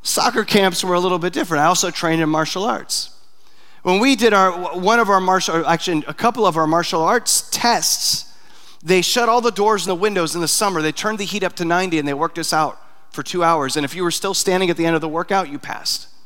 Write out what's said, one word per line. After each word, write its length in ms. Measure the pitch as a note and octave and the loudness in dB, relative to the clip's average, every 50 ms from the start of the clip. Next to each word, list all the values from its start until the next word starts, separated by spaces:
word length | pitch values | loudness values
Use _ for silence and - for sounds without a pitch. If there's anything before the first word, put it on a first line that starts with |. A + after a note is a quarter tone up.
soccer 420 | - - - A3+ - B3 - A#3 G#3 | -4 -2 0 2 2 2 2 0 0
camps 400 | - - G3+ G3 F#3+ F3 - - | 2 2 4 4 4 2 0 0
were 100 | F#3 F3 | 0 2
a 60 | F3 | 2
little 180 | F3+ F#3 F#3 F3 | 2 2 0 0
bit 140 | E3 F3+ | 0 -2
different. 300 | F3 C4+ D#4+ E3+ E3 C#3+ | -2 -2 -2 0 2 4
I 40 | D3 | 4
also 240 | E3 F3+ - - F3+ | 4 4 2 0 -2
trained 320 | D#3+ - - E3 D#3+ E3 | -4 -2 0 0 2 2
in 60 | E3 D#3 | 2 2
martial 340 | D#3 D#3 D#3+ D#3 - F#3 | 2 0 0 -2 -4 -4
arts. 480 | G3 A#3+ A3+ - - - - - - - - - - - - - - - - - - - - - | -2 -2 -4 -4 -6 -6 -6 -6 -6 -8 -14 -18 -18 -18 -18 -18 -18 -18 -18 -18 -18 -18 -18 -6
When 160 | - F3+ F#3 G3 | 0 0 2 4
we 160 | A#3+ C#4 C4+ | 4 2 4
did 180 | G#3 A#3 A3+ | 4 4 6
our, 460 | G#3 G3 F#3+ F#3 F3 F3 F3+ E3 D#3+ F#3 | 6 6 6 4 2 -2 -6 -6 -4 0
one 220 | F3+ G3+ A3+ A#3+ | 2 4 4 4
of 100 | A3+ G3 | 4 4
our 100 | G3+ F#3+ | 4 4
martial, 460 | F#3+ F#3 F#3 F#3 - - D#3+ E3 D#3 | 4 4 2 2 2 0 0 0 2
actually 380 | C#3 E3+ E3 - F#3 F3 D#3 C#3+ | 2 2 2 2 -2 -2 -2 -2
a 80 | - D3+ | -4 -6
couple 320 | - - A#3+ A#3 C4 G#3+ | 0 0 0 2 4 2
of 100 | F#3 D#3+ | 2 4
our 120 | E3 D#3+ D#3 | 2 2 4
martial 340 | D#3+ E3+ E3+ - - E3 | 2 2 0 0 0 0
arts 480 | D#3+ F3 A3+ A#3 - - - - - - | 2 2 2 2 0 0 -2 -2 -2 -4
tests, 800 | - - - A#3+ A#3 D#3 D#3+ - - - - - - - - - - - - - - - - - - - | -6 0 2 2 2 2 0 0 -2 0 0 -2 -2 -4 -6 -12 -16 -18 -18 -18 -18 -18 -20 -20 -20 -14
they 200 | - D#3 F#3 F#3 | -2 2 2 2
shut 260 | F3 - - A#3+ A#3+ A3+ | 2 2 0 2 2 4
all 120 | A#3 B3 | 2 2
the 100 | A3+ A#3+ | 2 0
doors 360 | F#3+ F#3+ G3+ G#3+ A3 G3+ E3 | 0 2 2 2 2 2 0
and 40 | G3 | -4
the 100 | F#3 E3+ | -2 0
windows 360 | G3 G#3+ G#3 F#3 E3+ D#3 D#3+ | 0 0 0 0 -2 -2 -2
in 40 | F3 | -2
the 80 | E3+ D3+ | -2 0
summer. 340 | - - A3 G3+ F#3 D#3+ | 0 0 0 0 0 0
They 100 | D#3 D#3 | -2 -2
turned 260 | D3+ - - G#3+ A3 G3+ | -4 -2 -4 -4 -4 -4
the 60 | G3+ | -6
heat 180 | F3 F#3 F3+ | -6 -4 -2
up 120 | F#3 F3 - | -2 -4 -4
to 80 | - F3 | -4 0
ninety 340 | E3 E3+ F3+ F#3 F#3 E3 D#3 | 2 2 2 2 0 0 -2
and 80 | C#3+ | 0
they 80 | C#3+ C#3+ | -2 -2
worked 240 | C#3 D#3+ E3 - E3+ | -2 -2 -4 -4 -6
us 140 | D#3 - | -4 -2
out 280 | E3+ D#3 D#3 C3+ - - - - - - - - | 0 0 0 0 -4 -10 -18 -18 -18 -18 -18 -12
for 140 | - - C#3 | -10 -10 -10
two 180 | - - F3+ | -6 -2 0
hours. 340 | E3+ E3 E3+ D#3+ C#3 C3 - | 2 2 2 2 0 -2 -2
And 80 | D#3 C#3+ | -2 -4
if 100 | C3+ - | -4 -4
you 100 | F3+ F#3 | -4 -2
were 80 | E3+ | -2
still 220 | - - - G3 F#3 | -2 -2 -4 -2 -2
standing 360 | - - G3 F#3 F#3 F#3+ F3 | -2 0 0 2 2 2 0
at 60 | E3+ | 0
the 100 | D#3+ E3 | 0 2
end 80 | E3 E3 | 2 2
of 60 | D#3+ | 0
the 80 | D#3 D#3+ | 0 -2
workout, 400 | D3+ E3 F3+ - G3+ G3 F3+ C#3+ | -4 -6 -2 0 0 0 0 -2
you 100 | C#3+ - | -10 -12
passed. 500 | - - - A2 - - - - - - - - - | -10 -10 -10 -8 -6 -6 -6 -6 -8 -14 -18 -18 -18